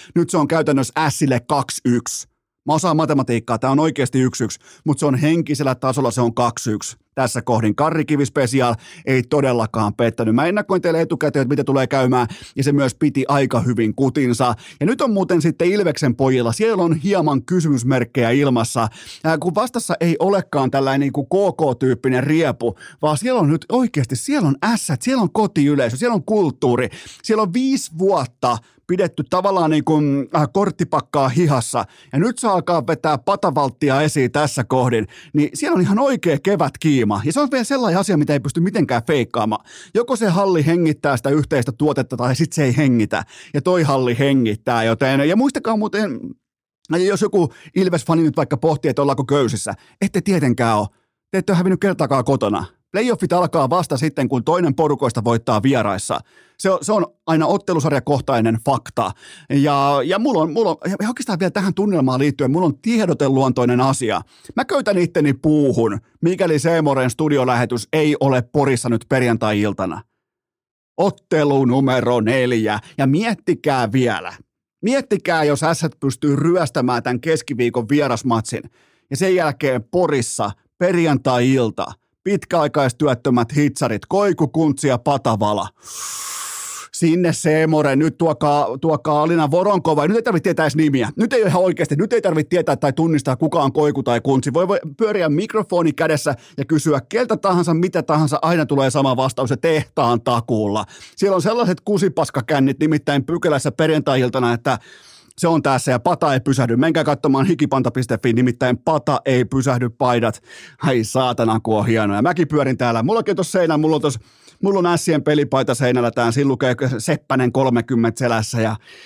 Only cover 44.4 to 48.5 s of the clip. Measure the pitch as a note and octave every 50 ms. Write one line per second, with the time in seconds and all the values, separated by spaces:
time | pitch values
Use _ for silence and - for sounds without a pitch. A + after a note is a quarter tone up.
44.4 | A#2+ A2 G#2 - - - A#2+ A#2 A2+ A2+ A2+ A2 C#3 C3 C#3 C#3 C#3+ D#3 F#3 A3+
45.4 | C4 C#4+ - D4 - A3 A3+ G#3+ G#3+ G3+ - G#3 G#3+ F3 B2+ - - - - _
46.4 | _ _ _ _ _ _ _ _ _ - D#3 F3 F#3 G3+ G3 - G#3+ G3+ - F#3+
47.4 | E3 A#2+ - - - - - F#3 F#3+ F3+ F3 D#3 - - E3 E3 D#3+ D3+ - E3
48.4 | C#3+ -